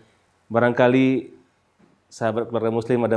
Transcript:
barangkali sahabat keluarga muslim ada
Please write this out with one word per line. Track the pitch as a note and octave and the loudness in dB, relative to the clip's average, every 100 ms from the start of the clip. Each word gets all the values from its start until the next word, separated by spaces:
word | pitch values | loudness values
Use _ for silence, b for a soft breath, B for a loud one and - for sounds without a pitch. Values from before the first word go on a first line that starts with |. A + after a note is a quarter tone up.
| b b b _ - | b b b _ -6
barangkali | A2 A#2+ A#2 B2 C3 C3 C3 - - _ _ _ _ _ _ _ | 0 0 2 2 4 2 0 -6 -16 _ _ _ _ _ _ _
sahabat | - A2+ A2 A2+ | -6 -4 -4 -4
keluarga | A#2 A2+ | -4 -2
muslim | A2+ A2+ B2 | -2 -2 -2
ada | A#2 | 0